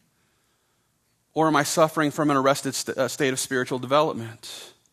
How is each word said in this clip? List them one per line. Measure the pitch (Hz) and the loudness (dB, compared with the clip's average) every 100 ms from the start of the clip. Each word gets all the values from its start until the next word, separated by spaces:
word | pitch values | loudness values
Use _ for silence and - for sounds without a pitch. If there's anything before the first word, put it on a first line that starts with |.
| _ _ _ _ _ _ _ _ _ _ _ _ _ | _ _ _ _ _ _ _ _ _ _ _ _ _
Or | 147 160 | 0 4
am | 147 | 4
I | |
suffering | 143 - 156 - 147 | 2 4 2 2 -2
from | 135 147 | 0 0
an | 139 | 4
arrested | 135 143 139 - | 4 2 -2 -6
st-, | - 113 | -6 -2
uh, | 127 | -2
state | - 139 | 0 -2
of | 131 | -2
spiritual | - 127 127 131 | -4 -4 -2 -4
development? | 127 143 156 - 113 110 - - - _ _ | 0 0 0 -4 -10 -14 -18 -18 -20 _ _